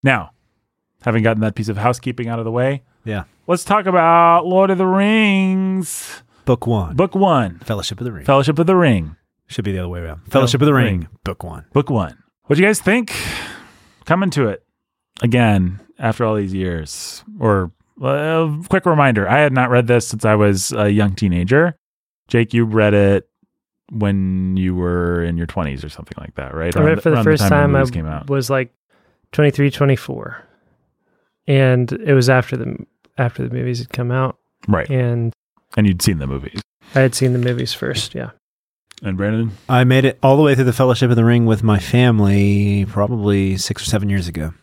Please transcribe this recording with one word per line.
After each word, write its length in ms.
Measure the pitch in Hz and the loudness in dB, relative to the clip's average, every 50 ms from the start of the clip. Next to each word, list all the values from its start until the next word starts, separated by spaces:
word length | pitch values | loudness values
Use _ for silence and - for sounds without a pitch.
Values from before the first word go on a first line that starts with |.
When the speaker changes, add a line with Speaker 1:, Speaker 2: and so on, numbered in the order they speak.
| - | 0
Speaker 1:
Now, 280 | 139 135 110 85 - _ _ _ _ _ _ _ _ _ _ _ _ _ _ - | 0 0 0 -4 -8 _ _ _ _ _ _ _ _ _ _ _ _ _ _ -4
having 200 | 123 110 113 107 | -2 -2 2 2
gotten 160 | 113 113 107 | 2 0 0
that 140 | 107 107 101 | -2 -4 -2
piece 140 | - 107 107 | -4 -6 -6
of 80 | 107 98 | -6 -2
housekeeping 500 | 104 120 123 123 - 131 120 123 123 117 | -2 -2 -2 -2 -6 -10 -8 -8 -8 -8
out 120 | 117 113 | -8 -8
of 60 | 113 | -6
the 60 | 113 | -4
way, 320 | 113 120 127 135 139 135 _ _ _ _ _ | -4 -2 -2 -2 -2 -6 _ _ _ _ _
Speaker 2:
Yeah. 180 | 113 107 101 92 _ _ _ _ | -8 -8 -8 -10 _ _ _ _
Speaker 1:
let's 180 | - 175 175 - | -4 -4 -4 0
talk 220 | - 202 214 190 | -2 -2 0 0
about 600 | 190 180 185 165 165 165 170 170 170 170 170 165 180 | 0 2 2 4 6 6 6 6 6 6 4 2 2
Lord 220 | 185 185 196 190 | 2 2 4 4
of 80 | 190 180 | 2 0
the 80 | 190 185 | 0 0
Rings. 1400 | 185 190 196 202 220 220 220 208 196 190 190 190 185 190 190 190 185 190 180 - - - - - - - _ _ _ _ _ | 2 2 2 2 2 2 2 2 2 2 2 0 0 0 -2 -2 -2 -4 -4 -6 -10 -12 -12 -14 -18 -20 _ _ _ _ _
Speaker 2:
Book 200 | - 127 120 - 117 | -2 -2 0 0 -2
one. 280 | 117 107 90 80 82 | -2 -2 -2 -4 0
Speaker 1:
Book 200 | 127 185 185 - | -2 -2 0 2
one. 440 | 190 196 190 165 139 113 95 85 85 | 0 2 4 4 2 0 -2 -6 -12
Speaker 2:
Fellowship 420 | - - 113 101 90 - 101 98 | -10 -8 -8 -6 -6 -10 -10 -8
of 40 | 120 | -10
the 60 | 123 | -10
Ring. 140 | 110 82 - | -10 -8 0
Speaker 1:
Fellowship 320 | - 139 139 135 143 151 143 | 2 4 4 4 2 0 0
of 60 | 170 160 | 2 4
the 80 | 190 | 4
Ring. 400 | 185 175 147 117 95 80 76 80 _ _ _ _ _ _ _ | 4 4 4 2 2 -2 -6 -12 _ _ _ _ _ _ _
Speaker 2:
Should 160 | - - 104 | -10 -8 -6
be 60 | 101 | -6
the 80 | 95 92 | -6 -6
other 80 | 90 87 | -6 -6
way 120 | 90 87 | -8 -10
around. 160 | 85 82 78 82 - | -10 -10 -12 -14 -16
Speaker 1:
Fellowship 80 | - | -2
Speaker 2:
Fellowship 300 | - 139 127 120 123 131 | 0 2 2 2 2 2
of 40 | 139 | 2
the 80 | 147 147 | 4 4
Speaker 1:
of 40 | 131 | 4
the 60 | 120 | 2
Speaker 2:
Ring. 140 | 113 98 90 | 2 0 -4
Speaker 1:
Ring. 60 | 80 - - _ _ | -6 -8 -16 _ _
Speaker 2:
Book 200 | 98 92 _ - | -10 -10 _ -12
one. 220 | 85 80 78 76 _ _ | -14 -14 -16 -18 _ _
Speaker 1:
Book 160 | 139 143 135 | -2 0 0
one. 260 | 143 113 92 78 - _ _ _ _ _ _ _ | -2 -4 -4 -6 -10 _ _ _ _ _ _ _
What'd 120 | 147 147 | 0 2
you 40 | 180 208 | 2 2
guys 120 | 214 - | 2 0
think? 340 | - 190 202 247 233 - - - - - - - - - - - - - _ _ _ _ _ _ _ | 0 0 0 0 -2 -4 -8 -10 -8 -8 -10 -10 -12 -14 -16 -20 -20 -20 _ _ _ _ _ _ _
Coming 240 | - 160 185 196 190 | -2 0 0 0 -2
to 160 | - 143 135 107 | 0 0 -2 -2
it 160 | 98 - _ _ _ _ _ _ _ _ _ _ _ - | -2 -8 _ _ _ _ _ _ _ _ _ _ _ -4
again 580 | - 117 117 123 120 113 104 95 92 90 95 98 - _ _ _ | -2 0 2 4 4 4 4 2 2 0 -4 -8 -16 _ _ _
after 260 | - 113 110 - 123 | -4 -4 -2 -2 -2
all 100 | 110 110 | -2 -2
these 180 | 104 101 95 95 | -2 -4 -4 -4
years. 680 | 95 95 90 85 82 78 73 - - - - - - - - 214 208 | -4 -4 -4 -6 -6 -8 -12 -14 -14 -14 -16 -16 -18 -20 -20 -12 -4
Or, 320 | 113 110 104 98 92 85 - _ _ _ _ - | 0 0 0 0 0 -4 -8 _ _ _ _ -8
uh, 560 | 135 131 139 143 151 156 160 160 165 156 147 151 170 - | -4 -4 -2 -2 -2 -2 -2 -2 -2 -2 -4 -8 -4 -2
quick 160 | - 185 - | -2 0 0
reminder, 420 | 180 165 151 143 135 117 107 98 90 | 0 2 4 4 4 4 2 0 2
I 100 | 113 143 | 2 2
had 120 | 151 147 131 | 2 2 2
not 160 | 131 127 120 | 0 0 2
read 180 | 127 123 120 113 | 2 0 2 2
this 200 | 123 120 113 - | 2 0 0 -2
since 160 | - 107 - | -10 -4 0
I 100 | 110 107 | 2 2
was 360 | 104 104 104 101 92 90 - | 4 4 2 2 0 -2 -4
a 180 | - 113 104 104 | -4 -2 0 2
young 240 | 101 104 104 101 95 | 2 2 2 0 0
teenager. 640 | - 110 98 90 87 87 92 127 147 165 175 156 _ _ _ _ _ _ _ _ _ _ _ | 0 -2 0 0 0 0 2 2 2 2 2 -2 _ _ _ _ _ _ _ _ _ _ _
Jake, 240 | - 120 117 107 - | 0 0 0 2 0
you 100 | 117 117 | 0 0
read 280 | 110 107 110 107 107 104 | 2 2 2 2 4 4
it 340 | 101 101 98 101 95 - _ _ _ _ _ _ _ _ _ _ _ _ _ | 4 4 2 2 0 -2 _ _ _ _ _ _ _ _ _ _ _ _ _
when 640 | - 113 104 101 98 98 95 95 95 92 92 92 95 95 | -6 -4 -2 -2 0 -2 -2 -2 -2 -4 -4 -2 -2 -2
you 180 | 92 92 90 | -2 -2 -2
were 480 | 90 87 87 87 87 87 87 87 87 85 | -2 -2 -2 -2 -2 -2 -2 -2 -2 -2
in 120 | 85 85 82 | -4 -4 -4
your 80 | 85 82 | -6 -6
twenties 360 | - 98 85 73 67 67 76 | -6 -6 -6 -6 -8 -10 -12
or 60 | 76 | -14
something 260 | - - - - - - | -16 -18 -20 -18 -18 -18
like 160 | - - - | -18 -16 -14
that, 180 | - 69 65 65 | -14 -14 -12 -10
right? 200 | 78 80 87 85 | -6 -6 -4 -2
Speaker 3:
I 40 | - | 0
Speaker 1:
Around 80 | 151 156 | 2 2
Speaker 3:
read 80 | - - | 2 2
it 20 | |
for 80 | - 165 | 0 0
the 60 | - 120 | 2 2
Speaker 1:
around 80 | 113 | 4
the 60 | 156 | 2
Speaker 3:
first 100 | 156 147 | 2 2
Speaker 1:
time 80 | - - | 2 2
the 60 | 151 | 4
Speaker 3:
time 200 | 143 143 143 139 | 4 4 2 2
I 40 | 139 | 2
Speaker 1:
movies 120 | 135 127 | 0 0
came 140 | 123 87 80 | -2 -6 -6
out. 240 | 78 156 151 143 139 | -6 -8 -10 -8 -4
Speaker 3:
was, 200 | 139 139 127 113 | -4 -4 -2 -2
like, 240 | 139 131 127 120 _ _ _ _ _ _ _ _ _ _ _ _ - | -2 -2 -2 -6 _ _ _ _ _ _ _ _ _ _ _ _ 0
twenty-three, 380 | - 151 143 135 - 143 143 | 2 2 2 4 2 0 0
twenty-four. 680 | 131 - 143 139 131 123 - - 135 123 107 - - - - _ _ _ _ _ _ _ _ _ _ _ _ _ _ _ _ _ _ _ _ - | 2 2 2 2 2 0 -2 -10 -12 -12 -12 -14 -14 -16 -20 _ _ _ _ _ _ _ _ _ _ _ _ _ _ _ _ _ _ _ _ 0
And 440 | 143 135 135 127 127 123 123 117 | 2 2 4 4 4 2 0 -2
it 220 | 135 233 220 165 139 | -4 -6 0 2 2
was 160 | 131 123 123 | 4 4 4
after 280 | 131 127 120 - - 123 | 4 2 2 0 -6 -6
the, 200 | 113 120 127 - - _ _ _ _ _ _ - | -6 -8 -8 -10 -14 _ _ _ _ _ _ -4
after 300 | 131 120 - - 131 123 | -4 -2 -2 -6 -8 -6
the 60 | 120 | -6
movies 260 | 123 123 123 123 120 | -6 -4 -4 -6 -6
had 100 | 120 127 | -8 -10
come 220 | - - 123 120 | -8 -6 -4 -4
out. 260 | 123 131 131 131 - _ _ _ _ _ - - | -2 -2 -2 -4 -6 _ _ _ _ _ -4 -2
Speaker 1:
Right. 220 | 101 85 - - | -2 -2 0 -2
Speaker 3:
And 440 | 139 127 123 120 120 120 117 117 - _ _ _ _ _ _ _ - - | -2 -2 0 -2 -2 -2 -4 -4 -6 _ _ _ _ _ _ _ -2 2
Speaker 1:
And 100 | 107 101 | 2 2
you'd 140 | 95 87 | 2 2
seen 160 | - - 98 78 | 0 0 0 0
the 80 | 69 65 | -4 -6
movies. 340 | 67 69 69 - - - - _ _ _ _ - - | -6 -8 -8 -10 -14 -14 -16 _ _ _ _ -4 0
Speaker 3:
I 40 | 135 | 2
had 140 | 131 131 120 | 2 2 2
seen 180 | - 131 127 123 | 0 0 0 0
the 60 | 123 | 0
movies 340 | 120 123 123 120 131 - - | -2 -2 -2 -4 -6 -8 -8
first, 420 | - - - 135 - - - - | -8 -8 -6 -6 -6 -8 -8 -10
yeah. 160 | - 127 - - _ _ _ _ _ _ _ _ _ _ _ - - - | -12 -12 -12 -14 _ _ _ _ _ _ _ _ _ _ _ -20 -12 -10
Speaker 1:
And 120 | 104 95 | -8 -6
Brandon? 360 | 92 98 104 107 110 117 113 98 - _ - | -4 -2 -2 -2 -2 -2 -4 -6 -10 _ 0
Speaker 2:
I 140 | 127 123 127 | 2 4 4
made 220 | 127 127 131 131 | 6 4 4 4
it 120 | 135 - _ - | 2 0 _ 2
all 140 | 135 135 143 | 4 4 6
the 60 | 156 | 6
way 120 | 147 139 | 4 4
through 80 | 127 135 | 4 2
the 100 | 123 117 | 0 2
Fellowship 360 | - 135 127 123 - 135 120 | 2 2 2 2 2 2 2
of 40 | 123 | 4
the 100 | 117 113 | 4 4
Ring 200 | 117 120 120 117 | 4 4 4 4
with 160 | 113 110 104 107 | 2 0 2 2
my 140 | 113 104 98 | 2 2 0
family 1080 | - - - 120 123 123 117 107 104 98 98 101 101 101 101 101 101 101 101 101 98 | 0 0 2 2 4 4 4 4 2 2 2 2 2 2 2 2 0 0 0 0 -2
probably 680 | 98 - 101 101 104 123 113 101 104 101 98 98 95 95 95 | -2 -2 -2 -2 -2 -2 -2 0 0 0 2 0 0 -2 -4
six 260 | - - - - - | -6 -6 -8 -8 -6
or 20 | |
seven 240 | - - 107 101 101 | -4 -4 -2 -2 -2
years 180 | 101 98 90 87 | -2 -2 -4 -6
ago. 260 | 82 82 76 80 80 _ | -8 -8 -8 -8 -10 _